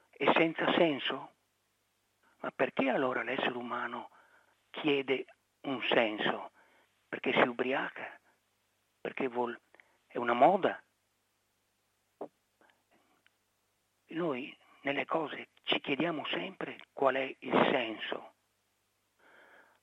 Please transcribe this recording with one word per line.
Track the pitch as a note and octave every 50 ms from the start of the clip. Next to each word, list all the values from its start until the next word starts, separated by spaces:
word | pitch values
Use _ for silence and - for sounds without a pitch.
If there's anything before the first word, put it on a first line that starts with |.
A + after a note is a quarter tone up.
| _ _
è | - - C#3+ C#3+ -
senza | - E3 E3 D#3+ - - - -
senso? | - F3 E3 C#3+ B2+ - - C#3 C3+ C#3+ - - _ _ _ _ _ _ _ _ _ _ _ _ _ _ _ _ _ _ _ _ _
Ma | - B2+
perché | - - C#3 C3 - - C4+ C3+
allora | A#3 F3+ C#3 B2+ B2 B2 A#2
l'essere | A#2 B2+ C3+ C3+ C3 B2 B2
umano | A#2+ A#2+ A#2+ A#2+ A#2+ A#2+ A#2+ A#2+ A#2 - - - - - _ - _ _ _ _ _ _
chiede | - - - D#3 C#3+ C#3 C3+ C3 C3+ B2+ - - - _ _ _ _ _
un | - C#3 C3+ B2 - -
senso? | - C3 A#2+ G#2+ G#2+ G#2 G#2 - - - - - _ _ - _ _ _ _ _ _ _ _ -
Perché | - - - C#3
si | A#2+ A#2+ B2+ C3
ubriaca? | A#2+ A#2+ B2+ B2+ C3 D3+ - - - - - - - - _ _ _ _ _ _ _ _ _ _ _ _ _ _ _ _
Perché | - A#2 - - C3+ C3
vuol-, | A#2+ A#2+ A#2+ A#2+ A#2 - _ _ _ - - _ _ _ _
è | _ - B2+
una | A#2+ A#2+ A#2+
moda? | A#2+ C3 D#3+ F#3+ G3+ D#3+ A#2+ G2 - - _ _ _ _ _ _ _ _ _ _ _ _ _ _ _ _ _ _ _ _ _ _ _ _ _ _ - - - _ _ _ _ _ _ _ _ _ _ _ _ _ _ _ _ _ _ _ _ _ _ _ _ _ _ _ _ _ _ _ _ _ _ _ -
Noi | E3 D#3+ F3 D#3+ C3+ B2 C#3 - - _ _ _ - -
nelle | - C#3+ C#3 C#3 C3
cose | - - D#3+ D#3 C3+ - B2 A#2 - _ _ -
ci | - - -
chiediamo | - - C#3+ C3+ D#3 F3 - D4 -
sempre | - - - F3 F#3+ F#3+ - - C#3+ B2+ - - -
qual | - - C#3 C3+ B2+
è | C3+ C3+ C3+ - -
il | - C3 - - - -
senso. | - C3+ A#2+ A2+ A2 - - - - - - - - _ _ _ _ _ _ _ _ _ _ _ _ _ _ _ _ _ _ - - - - - - - - - _ _